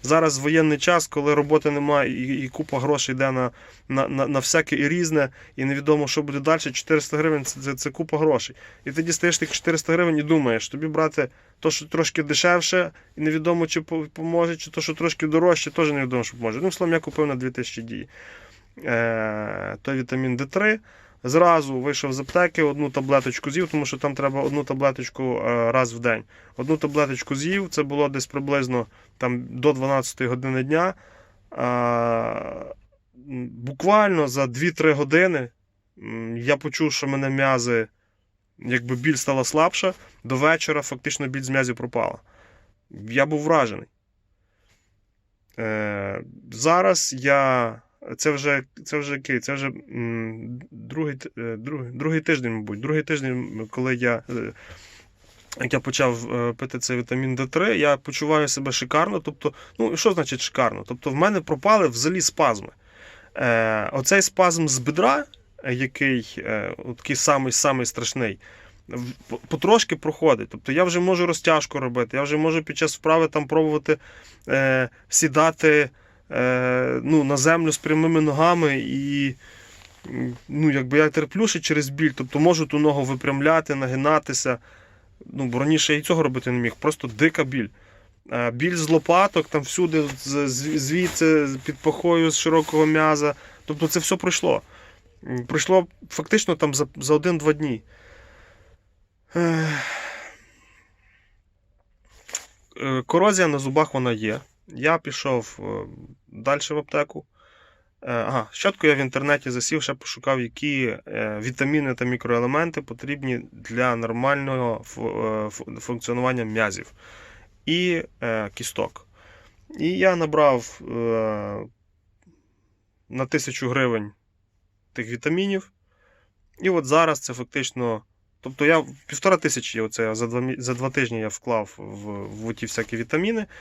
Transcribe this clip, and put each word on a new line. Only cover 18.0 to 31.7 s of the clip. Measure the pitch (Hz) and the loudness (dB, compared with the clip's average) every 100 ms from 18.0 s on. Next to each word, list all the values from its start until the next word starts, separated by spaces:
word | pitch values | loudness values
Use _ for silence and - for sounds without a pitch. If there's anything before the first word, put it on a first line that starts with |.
| - - - - - - _ - - | -12 -18 -20 -20 -20 -20 _ -12 -4
Е, | 117 117 113 110 107 104 98 98 101 | 0 0 0 -2 -4 -6 -6 -8 -8
той | - 135 | -4 -4
вітамін | 127 131 131 123 | -2 -2 -2 -2
Д | 135 | -2
три. | 190 208 214 - - - _ | 0 0 0 -6 -20 -20 _
Зразу | 127 156 175 165 139 131 | 0 6 6 6 2 -2
вийшов | 139 139 139 | -2 -2 -4
з | 131 | -6
аптеки, | 135 180 175 165 | -2 0 2 2
одну | 151 139 147 | 0 2 -2
таблеточку | 135 131 139 131 - 143 | -2 2 2 2 -4 -4
з'їв, | 151 170 | -4 -2
тому | 151 143 | -2 -2
що | 135 | -4
там | 143 135 | -4 -2
треба | 139 135 | -2 0
одну | 135 147 | -2 -2
таблеточку, | 139 135 139 131 123 - | -2 0 0 0 -8 -4
е, | 131 113 113 120 117 | -2 0 0 2 2
раз | 131 123 | 2 0
в | 117 | 0
день. | 120 113 - - - - | -2 -2 -4 -20 -18 -8
Одну | 135 156 | -2 0
таблеточку | 147 147 139 127 - 135 | 0 2 0 -2 -6 -4
з'їв, | 160 196 185 | -2 -2 -2
це | - | -4
було | 143 143 143 | -2 0 0
десь | 139 - | 0 -6
приблизно | 143 139 143 127 123 113 - _ _ | -6 -2 0 0 -2 -4 -12 _ _
там | 127 123 123 | -4 -4 -6
до | 123 147 | 0 2
дванадцятої | 139 135 135 127 - 127 | 2 0 0 -2 -4 -4
години | 127 131 131 | -2 -2 -2
дня. | 131 160 185 - - - - _ _ | 0 2 0 -4 -16 -20 -20 _ _
А, | - 123 | -4 0